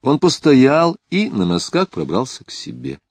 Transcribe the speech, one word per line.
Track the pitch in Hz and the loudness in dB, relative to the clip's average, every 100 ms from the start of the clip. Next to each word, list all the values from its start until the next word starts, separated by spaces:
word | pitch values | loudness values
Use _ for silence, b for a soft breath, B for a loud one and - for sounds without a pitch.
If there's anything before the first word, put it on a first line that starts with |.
Он | 123 147 | 0 2
постоял | 180 - 156 135 131 151 170 - _ | 0 2 4 6 6 4 0 -2 _
и | 180 214 | -4 -2
на | 113 87 | -2 -2
носках | 87 - 170 190 | -2 -2 -4 -4
пробрался | - 71 90 127 - | -6 -6 -4 -6 -12
к | - | -18
себе. | - - 58 131 139 _ | -16 -16 -14 -14 -14 _